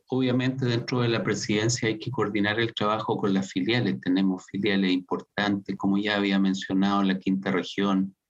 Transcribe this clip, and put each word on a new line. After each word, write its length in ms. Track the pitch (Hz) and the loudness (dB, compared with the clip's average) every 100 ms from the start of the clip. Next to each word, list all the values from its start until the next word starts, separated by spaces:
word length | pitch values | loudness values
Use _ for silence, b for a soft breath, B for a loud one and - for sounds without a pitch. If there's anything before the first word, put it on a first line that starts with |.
| - | -4
obviamente 600 | 127 127 127 127 127 123 | 0 2 0 0 0 0
dentro 340 | 117 - 123 | 0 -2 0
de 80 | 120 | 0
la 140 | 110 | 0
presidencia 640 | 101 101 - 104 113 - 110 | -2 -2 0 0 0 0 -2
hay 80 | 107 | -2
que 140 | - | -4
coordinar 480 | 120 101 104 101 107 | -4 -2 0 0 0
el 160 | 117 - | -2 0
trabajo 420 | 104 107 - 98 | 0 0 -2 0
con 160 | 107 | 0
las 180 | 98 95 | 0 0
filiales. 480 | 95 98 123 98 - | -2 0 2 0 -2
Tenemos 460 | 90 92 95 92 - | 0 2 2 -2 -6
filiales 460 | 98 104 98 92 | -4 0 2 2
importantes, 840 | 92 - 92 - - 104 101 98 95 | 0 -2 -8 -6 -2 0 -2 -4 -4
como 220 | 101 98 | 0 0
ya 200 | 104 101 | 0 0
había 220 | 101 98 | 2 2
mencionado, 640 | 98 95 - 95 98 101 | 2 0 -2 0 2 2
la 160 | 98 95 | 2 0
quinta 340 | - 95 95 | 0 0 0
región, 640 | 92 - - 98 95 98 - | -2 -2 -2 0 0 -2 -8